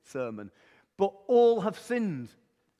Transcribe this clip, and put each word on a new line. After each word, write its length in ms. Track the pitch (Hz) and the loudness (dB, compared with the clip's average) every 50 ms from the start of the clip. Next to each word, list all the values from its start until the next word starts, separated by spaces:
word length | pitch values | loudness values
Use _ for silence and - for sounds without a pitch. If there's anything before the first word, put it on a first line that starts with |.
sermon. 480 | _ - - 135 127 117 110 104 104 95 - _ _ _ _ _ _ _ _ | _ -12 -10 -8 -8 -8 -8 -12 -14 -16 -18 _ _ _ _ _ _ _ _
"But 180 | - 196 196 - - _ | -4 -4 -4 -4 -8 _
all 340 | - 247 240 240 233 233 220 | 2 4 6 6 6 4 2
have 180 | 175 214 196 - | 0 -4 -6 -6
sinned 560 | - - 247 240 226 202 160 131 120 110 - _ _ _ _ _ _ _ _ _ | -8 -6 -4 -2 -2 -4 -4 -6 -10 -12 -16 _ _ _ _ _ _ _ _ _